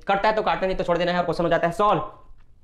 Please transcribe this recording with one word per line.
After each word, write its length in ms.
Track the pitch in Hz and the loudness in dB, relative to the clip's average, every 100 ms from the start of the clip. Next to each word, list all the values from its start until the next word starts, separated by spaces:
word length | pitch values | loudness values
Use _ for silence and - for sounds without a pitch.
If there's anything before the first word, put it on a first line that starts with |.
| - | -4
कटता 220 | 196 220 | 0 2
है 60 | 220 | 0
तो 60 | |
काटना, 240 | 190 165 190 | 0 0 -2
नहीं 100 | 180 | -2
तो 60 | |
छोड़ 140 | 180 170 | 0 0
देना 140 | 175 | 0
है 80 | 180 | 0
और 60 | 170 | -2
क्वेश्चन 180 | 160 | -2
हो 60 | 170 | 0
जाता 180 | 165 170 | 0 0
है 60 | 165 | 2
सॉल्व। 260 | 208 175 - - - - - - | 2 2 -2 -12 -20 -20 -20 -20